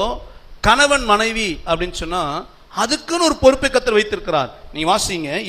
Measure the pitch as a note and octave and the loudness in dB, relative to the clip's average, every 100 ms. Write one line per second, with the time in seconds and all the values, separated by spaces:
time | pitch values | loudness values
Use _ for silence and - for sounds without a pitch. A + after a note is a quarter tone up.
0 | G#3+ - - - - - G#3 B3 C#4+ C#4 | 2 -6 -12 -20 -20 -2 2 4 4 2
1 | A#3 G#3 A3+ A3+ G#3 D3 - E3 F3 E3+ | 2 2 2 -2 -4 -6 -4 -2 -2 -6
2 | D#3+ F3+ D3 D3+ - - - - A3+ D4+ | -6 -4 -4 -6 -10 -20 -12 -4 -2 -4
3 | - E4+ E4 - C4 C4+ C#4 B3 B3+ G#3+ | -4 0 2 6 4 6 2 0 2 2
4 | G#3 G3 F3+ D#3 B2 - - D3+ D#3+ G3+ | 0 -4 -2 0 -2 -8 -16 -6 0 0
5 | - F3+ D3+ E3+ | 0 -6 -4 -4